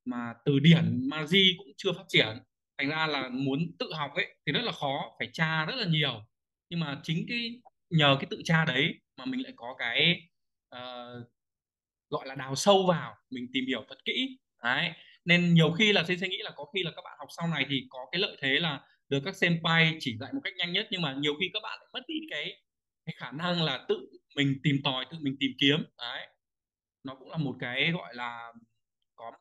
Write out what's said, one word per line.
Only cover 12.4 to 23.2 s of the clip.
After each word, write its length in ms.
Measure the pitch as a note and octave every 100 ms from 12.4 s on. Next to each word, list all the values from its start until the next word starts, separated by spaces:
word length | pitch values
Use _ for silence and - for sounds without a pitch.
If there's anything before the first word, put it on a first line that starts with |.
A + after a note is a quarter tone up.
| C3
sâu 320 | C3+ G3+ G3 F3+
vào, 280 | D#3+ A#2+ G#2 -
mình 160 | B2+ B2
tìm 120 | C3 B2+
hiểu 180 | A#2+ -
thật 100 | -
kỹ. 340 | - A#3 C4+ C4 _ _
Đấy. 300 | A#2+ C3 E3+ - - _
Nên 300 | E3+ F3 F3
nhiều 180 | E3 D#3
khi 200 | E3 G#3+
là 120 | G3
Sensei 260 | E3 F3+ F#3
nghĩ 80 | G3+
là 80 | G3 -
có 80 | -
khi 80 | G3
là 80 | F3 -
các 60 |
bạn 120 | - -
học 100 | C#3+ -
sau 120 | E3+
này 180 | D3+ C3+
thì 180 | C3+ -
có 160 | B2+ C3
cái 80 | F3
lợi 160 | G3+ -
thế 180 | C#3 C#3
là 260 | E3+ C#3 - _ -
được 120 | C#3
các 120 | C#3+ -
senpai 600 | F3 E3 E3 E3 D#3+ D#3+
chỉ 160 | B2+ A2
dạy 140 | B2+
một 80 | C#3
cách 100 | F#3+ -
nhanh 160 | F3
nhất, 160 | F#3 A3
nhưng 120 | F#3
mà 120 | D#3
nhiều 200 | C3+ C#3+ D3
khi 100 | F#3
các 80 | G#3+
bạn 160 | A3 -
lại 80 | _
mất 80 | B3 B3+
đi 60 | D#4 D#4+
cái, 320 | D#3 E3 - _ _ _ _ -
cái 80 |
khả 160 | -